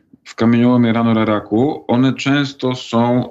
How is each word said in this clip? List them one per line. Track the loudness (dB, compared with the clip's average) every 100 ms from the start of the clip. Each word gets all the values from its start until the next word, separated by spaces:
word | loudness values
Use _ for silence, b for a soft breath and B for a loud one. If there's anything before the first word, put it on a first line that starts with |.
| _ _
w | -14
kamieniołomie | -2 2 4 4 4 2
Rano | 2 0
Raraku, | 0 0 -2 -2 0 0 -2 -2
one | 0 0
często | 0 -2 -2 -2 -4 -6
są | -6 -4 -2 0 0 -2